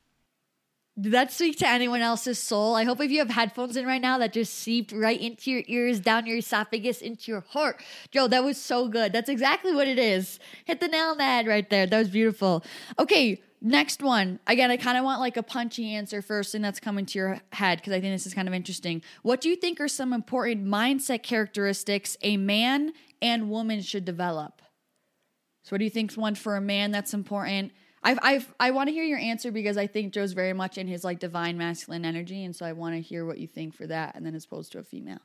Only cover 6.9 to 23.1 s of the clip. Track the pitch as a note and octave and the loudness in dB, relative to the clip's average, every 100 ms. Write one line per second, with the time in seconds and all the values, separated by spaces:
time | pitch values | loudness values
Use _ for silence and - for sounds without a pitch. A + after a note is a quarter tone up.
6.9 | A#3 A3+ A3+ - G#3 - C#4+ D4 - - | -4 -8 -10 -8 -8 -4 -2 -2 -2 -12
7.9 | - - C4+ B3 B3+ C4+ - - B3 B3 | -20 -2 2 4 4 4 -2 -2 0 0
8.9 | A3+ G#3 A3+ A#3 B3 C4 - F#4 C#4+ C4+ | 2 2 2 0 2 2 2 2 2 4
9.9 | B3+ A3+ F#3 F#3+ - - - - E4 F4 | 4 4 4 0 -8 -18 -12 -6 -2 0
10.9 | D#4+ D#4+ D4+ C4+ B3 A3 G#3 G#3 G3+ F#3+ | 2 2 2 2 4 4 2 4 4 6
11.9 | G#3+ G#3 G#3 A3 - F#3+ E3 - - - | 4 4 4 2 4 2 2 0 -14 -6
12.9 | - - F#4 A#3+ - _ _ A3 C#4+ D4 | 0 4 6 4 2 _ _ 2 4 4
13.9 | - C#4 A3+ F#3+ F#3 - A#3+ B3 B3 A#3+ | 0 2 4 2 0 2 4 4 4 2
14.9 | B3 C4+ B3+ B3+ A#3 A3+ B3+ A#3 A#3 A3 | 2 2 0 -2 -2 -4 -4 -4 -6 -6
15.9 | G#3+ G3+ G#3 G3 G#3 G3 G#3+ G#3 G3 A3 | -6 -6 -8 -2 -2 -2 -2 -2 -4 -4
16.9 | G3+ F#3+ G3 F#3+ - - - F#3+ F3 G3+ | -4 -2 0 0 -2 -8 0 2 2 0
17.9 | F#3 G3 F#3+ F#3 F#3+ F#3 F#3 F3+ F3+ F3 | -2 0 -2 -4 -4 -2 -4 -4 -6 -4
18.9 | E3 - - A3+ B3+ D#4+ F4 F4+ E4+ D4 | -6 -8 -4 0 0 0 0 -2 -2 -4
19.9 | - B3+ A#3+ - B3+ A#3 G#3+ G3 G#3 B3 | -2 -2 -2 -2 -2 0 -2 0 2 2
20.9 | C4+ C4+ A#3+ - A#3 G#3 G#3 G3+ G3 - | 2 0 -4 0 0 0 0 0 0 -2
21.9 | G3+ - - G3+ G#3 G3 G#3 A#3+ C#4 D#4 | -2 -2 -4 0 0 2 2 4 2 0
22.9 | - - | -6 -18